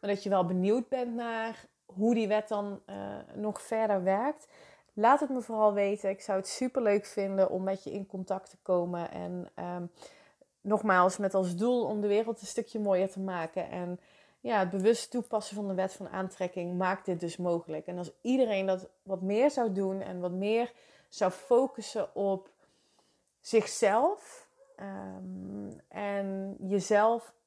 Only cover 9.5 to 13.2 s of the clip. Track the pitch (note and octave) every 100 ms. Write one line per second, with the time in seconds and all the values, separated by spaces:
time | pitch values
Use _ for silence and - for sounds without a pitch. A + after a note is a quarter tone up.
9.5 | - F3 F3+ F3 _ - - _ _ _
10.5 | _ G3+ G#3+ G#3+ F#3 F3+ F#3 G3 G3 F#3
11.5 | F3 A#3 B3 G3 G#3+ G#3 G3+ A3+ A3+ F#3+
12.5 | - - A3+ G#3 F#3 F#3+ F#3+